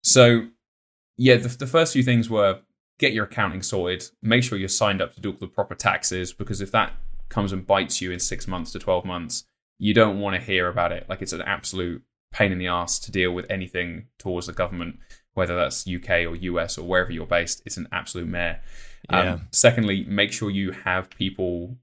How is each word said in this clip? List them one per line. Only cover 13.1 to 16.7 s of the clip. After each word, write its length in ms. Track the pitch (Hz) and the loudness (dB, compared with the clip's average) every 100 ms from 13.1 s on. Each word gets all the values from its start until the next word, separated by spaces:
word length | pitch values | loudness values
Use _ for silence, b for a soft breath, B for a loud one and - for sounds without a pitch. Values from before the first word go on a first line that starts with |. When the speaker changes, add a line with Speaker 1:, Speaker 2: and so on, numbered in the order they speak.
Speaker 1:
deal 200 | 92 90 | 0 0
with 140 | 90 87 | -2 -4
anything 560 | 95 92 90 87 80 - _ | -6 -6 -6 -6 -8 -14 _
towards 300 | 98 87 87 | -6 -6 -6
the 60 | |
government, 440 | 82 90 87 85 - b b b - | -4 -4 -4 -8 -12 b b b -4
whether 200 | 87 87 | -2 0
that's 300 | 78 - - | 0 -2 -6
U 140 | 87 | -6
K 260 | - 87 85 | 0 0 0
or 100 | 82 | -4
U 240 | 90 87 | -4 -2
S 180 | 85 | -4